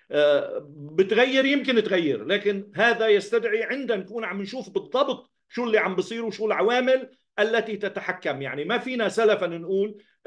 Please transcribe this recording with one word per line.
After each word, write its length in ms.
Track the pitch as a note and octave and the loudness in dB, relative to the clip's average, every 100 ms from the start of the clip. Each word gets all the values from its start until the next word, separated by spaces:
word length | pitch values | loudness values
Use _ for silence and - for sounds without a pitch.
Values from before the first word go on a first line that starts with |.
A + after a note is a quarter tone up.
| - | -4
آه، 560 | D3 D3 C#3+ - A2 D3 | 2 4 4 0 -6 -10
بتغير، 760 | D3+ D3 D#3 F#3+ A3 C4 C4+ C4+ | -16 -6 0 2 4 4 4 2
يمكن 380 | C#4+ B3+ A#3+ | 2 2 0
تغير، 420 | G#3 F#3+ D#3+ A#2 A#2 | 2 0 0 -2 0
لكن 460 | G3+ G3+ G3+ G3 D#3 | -2 0 -4 -6 2
هذا 320 | A3+ A#3 A3 | 2 4 4
يستدعي 560 | G3+ G3 A#3 G#3+ A3 | 4 4 -2 0 -2
عندنا 340 | G#3+ C4 B3+ G#3+ | -2 -4 -2 -4
نكون 280 | F#3+ A3+ G#3+ | -4 -8 -8
عم 160 | G3 | -8
نشوف 280 | G3 B3 A3 | -8 -10 -6
بالضبط 640 | F#3+ - B3+ C#4 - - _ _ | -6 -2 0 0 -2 -10 _ _
شو 140 | - | -6
اللي 140 | A#3+ G#3+ | 0 2
عم 180 | F3 F#3 | 2 -2
بصير 300 | F#3 A3+ A#3 | -4 -4 -6
وشو 200 | G3+ G#3+ | -4 -2
العوامل 640 | G3 F#3+ B3 B3+ C4 C4 _ _ - | 2 2 2 4 2 0 _ _ 0
التي 380 | G#3+ A3+ A3+ G3+ | 2 2 -2 -4
تتحكم. 640 | G3+ G#3+ G3 F3+ E3 C3+ | -6 -6 -6 -6 -4 -4
يعني 240 | C#3 C3+ D#3 | -4 -4 -2
ما 120 | A#3+ | -2
فينا 320 | B3+ B3+ G#3 | -2 -2 -2
سلفا 380 | G3+ A3 G#3 F3+ | 2 2 4 0
نقول 500 | E3+ E3+ F#3+ G#3 G#3 _ _ | -6 -4 -2 -2 -6 _ _